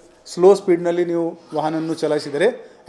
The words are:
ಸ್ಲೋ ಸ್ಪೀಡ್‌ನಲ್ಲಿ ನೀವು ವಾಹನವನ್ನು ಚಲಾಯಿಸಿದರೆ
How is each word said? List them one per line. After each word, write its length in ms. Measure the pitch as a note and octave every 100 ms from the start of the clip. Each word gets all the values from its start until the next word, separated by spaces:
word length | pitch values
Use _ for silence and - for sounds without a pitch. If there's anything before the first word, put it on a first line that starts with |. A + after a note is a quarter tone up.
| - _ -
ಸ್ಲೋ 280 | - F3+
ಸ್ಪೀಡ್‌ನಲ್ಲಿ 500 | F#3+ F#3+ E3+ E3+ F3
ನೀವು 340 | F3 E3+ E3 F3+ -
ವಾಹನವನ್ನು 400 | D3+ D#3 D#3+ D#3+
ಚಲಾಯಿಸಿದರೆ 840 | D#3+ D#3 D3+ D3 C#3+ G3 A#3+ - -